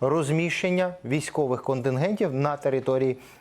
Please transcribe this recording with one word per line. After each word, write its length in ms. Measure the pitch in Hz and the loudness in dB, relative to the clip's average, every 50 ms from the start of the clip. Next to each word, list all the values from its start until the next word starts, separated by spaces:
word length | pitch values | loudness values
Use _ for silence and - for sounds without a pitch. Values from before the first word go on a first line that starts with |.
розміщення 920 | 123 131 151 165 151 135 151 160 170 170 160 - - 185 180 180 185 180 180 180 - | 0 2 2 2 2 2 0 0 0 0 -2 -2 0 0 2 2 0 -2 -4 -8 -4
військових 580 | 117 131 156 147 - - - 147 127 127 120 | -2 -2 -2 -2 -2 -2 0 0 0 0 -2
контингентів 720 | - - 135 131 120 135 127 127 156 190 214 202 220 165 127 | -2 -2 -2 0 0 0 0 0 0 0 0 0 0 0 0
на 220 | 135 143 147 147 | 0 0 0 0
території, 640 | 143 - 143 131 131 131 131 131 131 131 131 127 131 - - - - | -2 -2 0 0 0 0 0 0 2 2 0 -2 -4 -8 -20 -20 -14